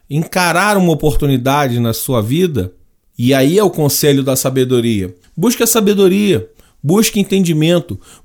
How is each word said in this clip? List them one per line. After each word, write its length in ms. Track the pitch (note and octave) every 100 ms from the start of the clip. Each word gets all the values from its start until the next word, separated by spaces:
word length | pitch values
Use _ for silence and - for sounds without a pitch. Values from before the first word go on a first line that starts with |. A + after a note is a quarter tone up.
| _
encarar 680 | C#3+ E3 - F3 E3+ G3+ G3+
uma 160 | F3
oportunidade 840 | D3+ D#3 - D3 C3 B2+ C#3+ C#3 A#2+
na 120 | A#2
sua 300 | A2 - B2
vida, 520 | G#2 D3+ F3+ C3 F#2 - _ _ _ -
e 160 | A#2+
aí 240 | C3+ C#3 F#3
é 60 |
o 80 | G3+
conselho 520 | E3+ D3 - D3+ C#3
da 120 | C3+ B2+
sabedoria, 800 | C3+ C3 B2+ B2 A#2 G#2+ F2+ - _ -
busque 280 | - -
a 40 | A3+
sabedoria, 800 | A#3 G#3 G3+ F#3+ F#3+ G#3 D#3 - _ _ _ C#3
busque 340 | F#3+ A3 G#3
entendimento, 800 | F#3+ G3 E3+ D#3 D#3+ F3 - G2+ - -